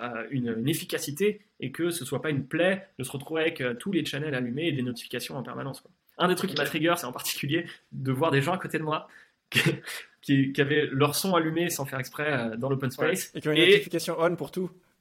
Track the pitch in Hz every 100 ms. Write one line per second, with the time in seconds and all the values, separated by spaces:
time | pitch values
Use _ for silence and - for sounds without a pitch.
0 | 120 113 113 135 117 110 123 160 - 156
1 | - 143 202 208 _ - 131 - 170 170
2 | 127 127 156 139 - 160 180 190 - -
3 | 127 143 - 160 156 165 127 120 - 165
4 | 147 139 156 131 123 131 170 135 123 120
5 | - 123 - 147 131 127 139 123 - _
6 | _ - 175 180 190 - 143 165 160 170
7 | 123 127 - - 143 160 170 - _ 143
8 | 131 131 160 139 143 185 156 156 156 156
9 | - - - _ - 120 165 151 - -
10 | - _ - 139 135 135 135 151 147 135
11 | 147 143 196 175 160 160 175 165 135 135
12 | 131 - 151 139 113 113 127 135 135 -
13 | 143 185 - 156 151 151 175 202 180 170
14 | 165 165 165 170 143 - 180 - _ _